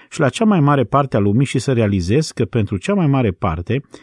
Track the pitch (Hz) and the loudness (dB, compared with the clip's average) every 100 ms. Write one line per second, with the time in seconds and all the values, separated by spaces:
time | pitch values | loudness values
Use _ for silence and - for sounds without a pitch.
0 | - - 143 - 220 196 143 143 117 139 | -14 -2 -2 2 2 4 4 2 2 0
1 | 139 117 101 104 139 139 - 120 107 101 | 0 0 2 2 0 -2 -2 0 0 0
2 | 85 123 156 - 117 120 101 98 - 202 | 0 0 -2 -4 -2 -2 -2 -4 -2 0
3 | 156 139 117 87 98 82 87 123 - - | 0 2 0 -2 -4 -4 -4 -6 -6 -16